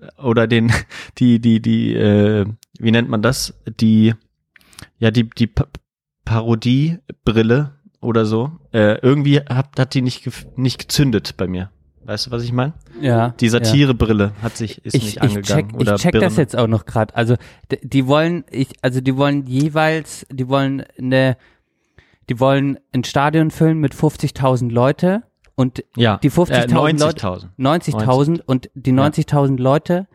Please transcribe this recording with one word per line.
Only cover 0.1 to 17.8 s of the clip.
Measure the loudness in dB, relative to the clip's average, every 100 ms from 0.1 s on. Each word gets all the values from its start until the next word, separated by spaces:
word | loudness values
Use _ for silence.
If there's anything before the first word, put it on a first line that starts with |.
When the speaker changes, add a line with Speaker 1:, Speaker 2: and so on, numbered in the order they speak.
| -6
Speaker 1:
oder | 0 2 2
den, | 2 2 0 -4
<laughs> | -16 -20 0
die, | 2 4
die, | 4 2
die, | 2 0 0
äh, | 0 2 4 2 0 -2 -6 _ -4
wie | 0
nennt | 0 0
man | 0
das? | 0 -2 -6 -12 -16 0
Die, | 2 4 4 0 _ _ _ _ _ -20 -20 _
ja, | 0
die, | 0 -2
die | -2 -2
Pa-, | -2 -6 -10 _ _ _ _
Parodiebrille | -4 -2 0 0 0 0 0 -4 -12 -6 -2 2 2 2 0 -10 _ _
oder | -2 0 0
so. | -2 -4 -10 _
Äh, | 2 2 4
irgendwie | 2 2 2 0
hat, | 0 -4 -2 -4
hat | -2
die | 0
nicht | -2 -4
gef-, | -12 -14 -14 -4
nicht | -4 -4
gezündet | -4 0 2 0 -4 -6
bei | -6
mir. | -6 -10 _ _ _ -12
Weißt | -10 -6
du, |
was | -8
ich | -4
mein? | -4 -4 -6 -18 -6
Speaker 2:
Ja, | 0 2 0 0
Speaker 1:
Die | 2
Speaker 2:
ja. |
Speaker 1:
Satirebrille | 2 4 4 4 2 2 2 0 -2
hat | -8 -8
sich, | -10 -10 -4
ist |
Speaker 2:
Ich, | -2
Speaker 1:
nicht | -2 -2
Speaker 2:
ich |
Speaker 1:
angegangen. | -2 0 0 -2 -2
Speaker 2:
check, | -2
Speaker 1:
Oder | 0 2
Speaker 2:
ich |
check | 2
das | 2
Speaker 1:
Birne. | 2 0
Speaker 2:
jetzt | 0 0
auch | 0
noch | 0 -2
grad. | -2 -2 -2
Also, | 0 0 -4 -20 -12
d-, | -10